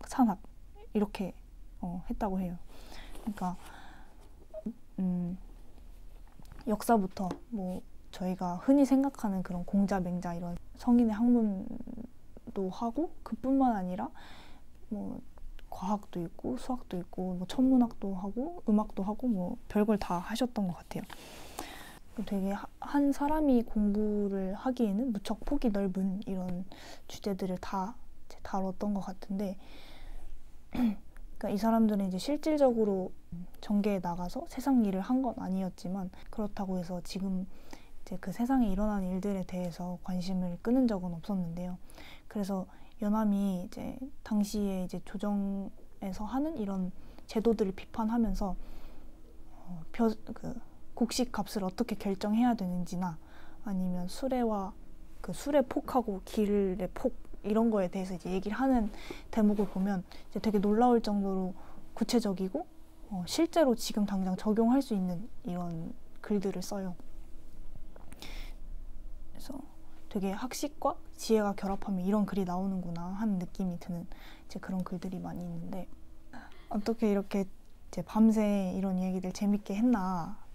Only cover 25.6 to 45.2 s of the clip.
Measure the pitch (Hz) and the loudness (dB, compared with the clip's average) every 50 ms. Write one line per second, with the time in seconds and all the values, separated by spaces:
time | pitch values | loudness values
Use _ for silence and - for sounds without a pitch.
25.6 | - 240 202 202 196 190 190 196 190 196 185 202 - - 190 185 180 180 180 180 | 4 2 2 2 2 0 2 0 0 0 0 -2 -4 -4 -4 -4 -2 -2 -4 -4
26.6 | 185 - - - - - - - - - - - - 208 196 190 196 185 185 180 | -6 -8 -10 -12 -12 -14 -14 -12 -12 -12 -12 -6 -4 -4 -2 -2 -2 -2 -2 -4
27.6 | - - - 190 185 214 254 - - - - - - - - - - - - 196 | -4 -4 -2 -2 -2 -2 -4 -8 -10 -10 -8 -8 -8 -8 -8 -8 -6 -2 -2 0
28.6 | 190 190 185 - 208 208 202 196 175 196 190 - - - 190 196 208 185 196 - | 0 0 -2 -2 0 0 0 0 -2 -4 -6 -8 -6 -4 -4 -2 -2 -2 -4 -6
29.6 | - - - - - - - - - - - - - - - - - - - - | -10 -12 -12 -12 -12 -12 -10 -10 -8 -6 -4 -4 -4 -4 -4 -4 -6 -8 -10 -12
30.6 | - - - 233 247 220 202 - - - - - - - - - - 202 208 196 | -10 -4 0 2 4 4 2 0 -6 -10 -10 -10 -10 -8 -6 -4 -2 0 0 2
31.6 | 208 226 226 226 226 214 208 196 196 185 185 180 - 277 294 294 - 311 311 294 | 4 4 6 6 6 6 4 4 2 0 -2 -2 0 0 0 0 2 2 6 8
32.6 | 277 254 233 220 220 208 196 190 185 - - - - - - 170 180 - - - | 8 8 8 6 4 4 4 2 0 -2 -6 -10 -10 -10 -10 -10 -8 -10 -10 -8
33.6 | - - 208 202 196 208 202 190 180 175 170 175 175 180 - 254 330 339 - - | -2 2 2 4 4 4 2 0 0 -2 -2 -2 -4 -4 -4 -6 -8 -6 -8 -2
34.6 | 247 285 269 247 220 196 190 185 196 202 254 262 269 240 220 - 180 180 190 190 | 2 4 6 6 6 6 4 2 2 2 2 2 2 0 -2 -2 -2 -2 0 0
35.6 | 190 180 - - - 175 185 196 185 180 - - - - - - 208 208 - - | 0 -2 -4 -6 -4 -4 -2 -2 -4 -6 -8 -10 -10 -6 -4 -4 -2 -2 -2 -2
36.6 | 202 185 185 185 170 170 185 175 - - - 190 190 196 185 185 185 - - - | -2 0 0 0 0 -2 -2 -4 -4 -4 -2 -2 0 2 2 0 0 -2 -6 -8
37.6 | - - - - - - - - - - 190 190 - 196 175 - 240 240 269 262 | -8 -10 -10 -10 -10 -10 -8 -8 -6 -4 -4 -4 -4 -4 -2 0 2 4 6 6
38.6 | 240 208 185 185 214 214 208 202 185 180 185 185 185 208 196 190 180 - 185 180 | 6 6 6 4 4 4 4 2 2 0 0 0 0 0 0 0 -2 -2 -2 -2
39.6 | 180 175 165 - 175 180 180 175 - - 185 180 170 196 190 185 180 175 175 175 | -2 -2 -4 -4 -6 -6 -6 -6 -4 -2 -2 0 0 0 0 0 0 -2 -2 -2
40.6 | - 226 247 269 262 233 208 185 180 180 170 165 - - 202 185 175 170 165 175 | 0 4 4 6 6 4 4 2 0 -4 -4 -4 -4 -2 -2 0 0 -2 -4 -4
41.6 | 180 180 180 180 - - - - - - - - - - - 214 196 190 196 190 | -4 -6 -6 -8 -10 -12 -12 -14 -14 -14 -14 -16 -14 -8 -4 -2 -2 0 -2 -2
42.6 | 185 - - - - - - - 208 208 208 220 220 208 202 196 202 196 185 180 | -4 -6 -10 -16 -16 -16 -6 -2 2 2 4 4 4 4 4 4 4 2 0 -2
43.6 | 185 - - - - - - - 262 285 - - - - 214 208 202 208 - 214 | -4 -6 -8 -8 -8 -8 -8 -8 -8 -8 -8 -10 -4 0 2 2 2 2 0 0
44.6 | 202 196 190 185 185 180 - 180 - - - 202 | 0 0 0 -2 -2 -4 -4 -6 -6 -8 -6 -4